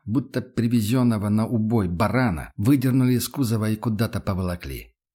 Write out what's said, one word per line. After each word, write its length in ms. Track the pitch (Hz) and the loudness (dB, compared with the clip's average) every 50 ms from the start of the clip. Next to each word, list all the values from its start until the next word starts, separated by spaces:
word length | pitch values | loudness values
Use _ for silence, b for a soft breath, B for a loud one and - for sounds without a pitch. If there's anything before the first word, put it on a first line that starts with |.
| _ | _
будто 340 | - 104 139 123 - - 131 | -4 -2 -2 -2 -2 -6 -8
привезенного 880 | 123 - - - 117 120 120 117 107 104 123 131 123 120 113 107 101 107 | -8 -4 -4 -2 0 2 2 2 2 2 2 2 2 2 2 0 0 0
на 180 | 104 107 110 | 0 0 0
убой 400 | - 123 110 110 107 117 117 98 | 0 0 -2 0 0 2 0 0
барана, 640 | 87 87 82 110 101 98 127 127 117 87 76 65 - - | 0 0 0 0 0 2 2 2 0 0 -2 -6 -10 -8
выдернули 560 | - 104 120 147 139 120 135 123 135 127 123 127 | -2 2 4 4 4 4 2 2 4 4 4 2
из 160 | 120 117 - | 2 0 -2
кузова 400 | - 147 135 107 117 110 110 107 | -2 -2 0 0 0 0 0 0
и 80 | 110 | -2
куда-то 460 | 107 - 120 107 101 117 107 - 95 - | -2 -2 -2 -2 0 -2 -2 -2 -4 -4
поволокли. 720 | - 98 90 92 90 87 85 - 67 67 60 - - _ _ _ _ _ | -2 -2 -2 -2 -4 -4 -6 -8 -10 -12 -12 -12 -16 _ _ _ _ _